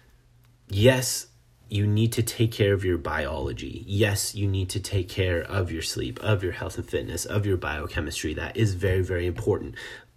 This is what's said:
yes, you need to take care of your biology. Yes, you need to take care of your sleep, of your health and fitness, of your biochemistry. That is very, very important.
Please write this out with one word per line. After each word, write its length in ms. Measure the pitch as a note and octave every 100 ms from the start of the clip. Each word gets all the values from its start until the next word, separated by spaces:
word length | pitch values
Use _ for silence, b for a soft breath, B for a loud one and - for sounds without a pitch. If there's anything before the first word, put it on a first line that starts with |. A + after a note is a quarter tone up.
| B B _ _ _ _ _
yes, 600 | G2+ A#2 C3 B2+ - - _ _ _ -
you 180 | G#2 G#2
need 260 | G#2 A2+
to 100 | A2+
take 300 | A#2 - A2+
care 220 | - G2+
of 100 | G2
your 140 | F#2 E2+
biology. 840 | D2+ D#2 C#2+ D#2 D2+ - C2+ - -
Yes, 480 | G2 G#2 G2+ -
you 120 | G#2 G2+
need 220 | F#2+ F#2
to 100 | G2
take 280 | F#2 G2+ F2
care 320 | - F#2 E2+
of 320 | - G2 F2
your 100 | E2
sleep, 380 | - - C2+ -
of 220 | G2+ G2+
your 100 | F2+
health 260 | - E2 -
and 100 | -
fitness, 360 | F2+ A#1 E2
of 220 | - G2+ G2+
your 100 | F#2
biochemistry. 760 | D#2 D2+ D2 - D2+ - D#2
That 220 | D2+ D#2+ -
is 180 | G#2+
very, 280 | F#2 F#2+ F#2+
very 240 | F2+ F2+ F2
important. 480 | E2 - G2 - - B B B